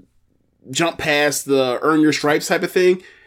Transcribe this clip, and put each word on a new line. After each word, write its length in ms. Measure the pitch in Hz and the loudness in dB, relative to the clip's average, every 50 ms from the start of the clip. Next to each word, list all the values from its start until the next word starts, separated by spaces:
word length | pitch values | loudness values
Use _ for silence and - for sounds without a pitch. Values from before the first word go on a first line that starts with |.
| - _ _ _ _ _ _ _ _ _ _ _ _ - | -18 _ _ _ _ _ _ _ _ _ _ _ _ -12
jump 300 | 131 151 170 170 170 - | -6 -4 -4 -4 -4 -4
past 460 | - 160 147 143 147 147 139 - - | -2 0 0 2 2 0 -2 -4 -2
the 340 | 135 139 135 131 127 123 - | 0 0 2 2 0 -2 -2
earn 200 | - 147 160 156 | 0 0 2 4
your 120 | 151 156 139 | 2 2 2
stripes 340 | - - 147 151 160 - - | 0 0 0 0 0 0 -2
type 140 | 185 170 | -2 -2
of 100 | 185 175 | -2 -2
thing, 300 | - 190 180 180 185 185 - - - _ _ | 0 2 2 2 2 0 -4 -14 -20 _ _